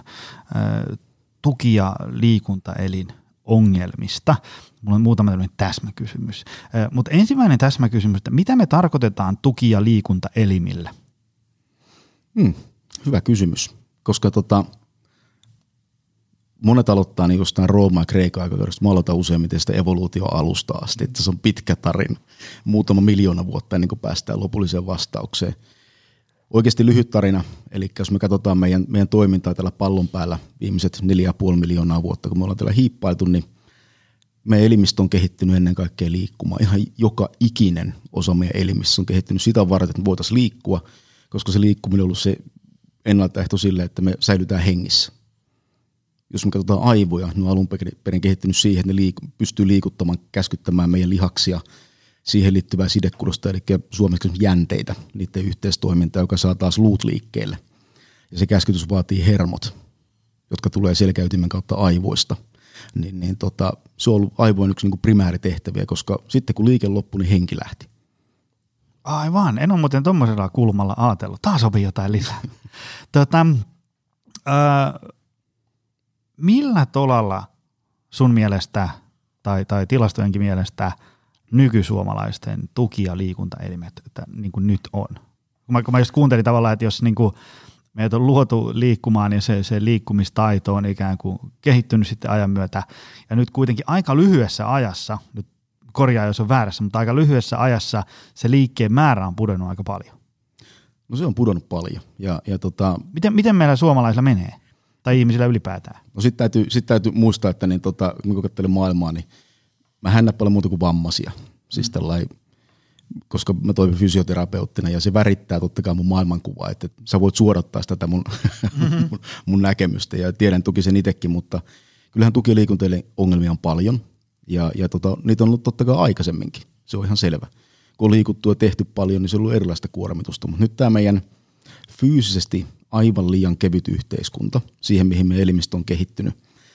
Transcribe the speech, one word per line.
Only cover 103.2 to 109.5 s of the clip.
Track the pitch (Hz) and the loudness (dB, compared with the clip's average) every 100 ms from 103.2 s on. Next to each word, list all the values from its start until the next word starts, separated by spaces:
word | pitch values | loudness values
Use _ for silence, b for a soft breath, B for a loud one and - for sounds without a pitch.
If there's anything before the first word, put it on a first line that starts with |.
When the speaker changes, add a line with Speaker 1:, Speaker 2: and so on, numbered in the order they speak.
| 208 | 0
Speaker 1:
miten | 208 214 196 | 2 4 4
meillä | 151 131 | 4 4
suomalaisilla | 160 135 117 113 | 4 4 2 2
menee? | 135 107 92 - _ _ _ _ | 2 2 -2 -12 _ _ _ _
Tai | 127 127 | 0 2
ihmisillä | 120 117 123 | 4 2 2
ylipäätään? | 117 - 92 - - _ | 0 -4 -10 -14 -20 _
Speaker 2:
No, | - | 0
sit | 117 120 | 0 2
täytyy, | 117 113 104 | 0 0 0
sit | 123 - | -2 0
täytyy | 113 101 | 0 2
muistaa, | 107 113 101 98 | 2 2 2 -2
että, | 87 92 | -2 -2
niin, | 92 | -2
tota, | 95 90 92 - | -4 -2 -4 -4
kun | 101 98 | -4 -4
mä | |
katselen | 95 - 95 | -4 -4 -2
maailmaa, | 95 95 87 82 | 0 0 0 -2
niin | 82 85 b b | -6 -12 b b